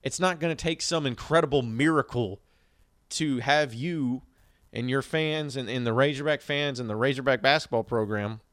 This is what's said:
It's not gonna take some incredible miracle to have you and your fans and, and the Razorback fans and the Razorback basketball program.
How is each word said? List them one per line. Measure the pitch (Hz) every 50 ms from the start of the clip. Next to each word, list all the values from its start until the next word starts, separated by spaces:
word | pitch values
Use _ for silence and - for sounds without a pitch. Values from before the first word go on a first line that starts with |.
It's | - 135 - -
not | 180 185 175 156
gonna | 160 170 156
take | - - 165 165 -
some | - - 170 160 147
incredible | 135 117 - - - 151 165 160 139 151 139
miracle | 123 117 110 117 143 160 160 147 127 - - 120 120 92 98 - _ _ _ _ _ _ _ _ _ _ _ _ _ _
to | - - 160 151 135 120
have | 113 135 143 151 151 139
you | 113 117 139 175 175 160 139 123 127 127 - _ _ _ _ _ _ _ _ _
and | - 113 120 127
your | 131 139
fans | 127 - - 160 156 156 151 156 151 147 127
and, | 135 123 101
and | 123 127 120
the | 117 113
Razorback | 123 139 147 147 131 147 156 151 -
fans | - - 143 143 147 143 131 117
and | 123 110
the | 104
Razorback | 107 120 139 135 131 127 139 131 113
basketball | 101 135 143 156 - - 123 113 110
program. | - 120 117 110 101 107 104 101 104 110 110 _ _